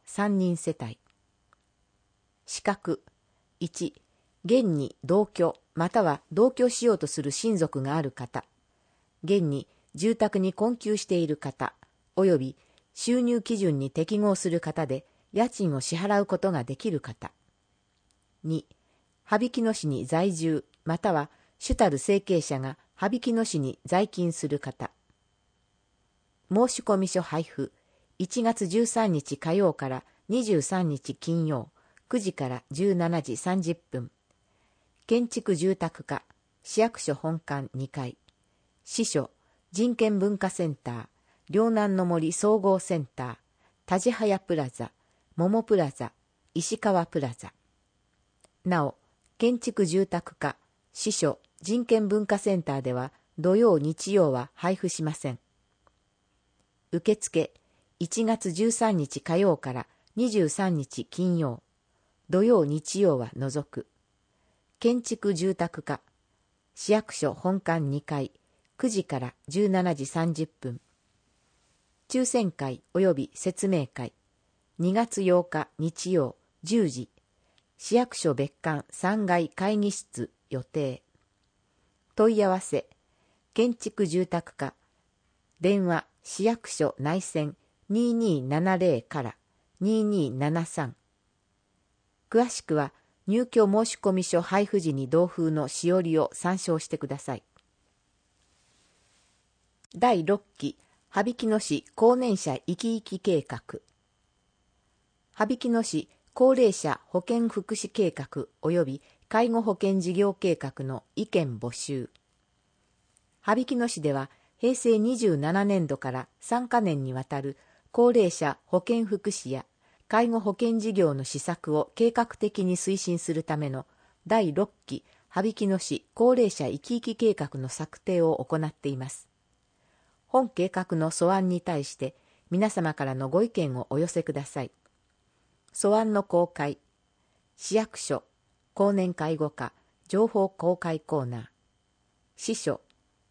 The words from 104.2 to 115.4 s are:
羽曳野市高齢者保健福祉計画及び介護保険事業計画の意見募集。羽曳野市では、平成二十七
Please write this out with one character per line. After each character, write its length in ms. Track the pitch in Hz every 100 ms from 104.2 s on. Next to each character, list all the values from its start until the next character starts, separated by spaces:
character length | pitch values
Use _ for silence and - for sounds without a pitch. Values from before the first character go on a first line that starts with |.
| _ _ _ _ _ _ _ _ _ _ _
羽 240 | - 220 247
曳 140 | 247
野 120 | 233
市 260 | 226 156 - _ _
高 220 | - 254
齢 180 | 262 226
者 280 | - 151 - -
保 160 | 180
健 260 | - 233 233
福 260 | 208 -
祉 160 | 220 196
計 220 | - 175
画 340 | - 135 139 - _
及 220 | 156 175
び 180 | 139 139 - _ _
介 220 | 220 240
護 120 | 233
保 100 | 214
険 260 | 185 196 190
事 140 | 170
業 180 | 180 202
計 220 | 185 190
画 300 | 160 135 -
の 180 | 135 131 - -
意 100 | 220
見 320 | 196 143 110
募 140 | 123
集。 380 | - - 135 117 _ _ _ _ _ _ _ _ _ _ _ _ _
羽 240 | - 220
曳 120 | 247 247
野 120 | 240
市 120 | 165
で 120 | 147
は、 180 | 135 135 _ _ _
平 160 | 240
成 240 | 254 240 220
二 180 | 226 240
十 200 | 214
七 280 | 147